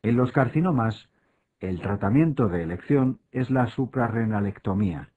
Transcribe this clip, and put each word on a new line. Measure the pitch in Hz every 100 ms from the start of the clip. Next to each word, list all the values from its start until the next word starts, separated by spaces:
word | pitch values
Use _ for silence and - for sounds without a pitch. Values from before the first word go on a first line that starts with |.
En | 107 120
los | 127
carcinomas, | - 127 156 180 139 113 107 - _ _ _ _ _
el | 92 90
tratamiento | 90 101 98 131 165 135 113
de | 87
elección | 82 90 - 143 131 - _
es | 127 123
la | 131 123
suprarrenalectomía | - 127 131 113 110 110 107 101 98 - 98 104 78 71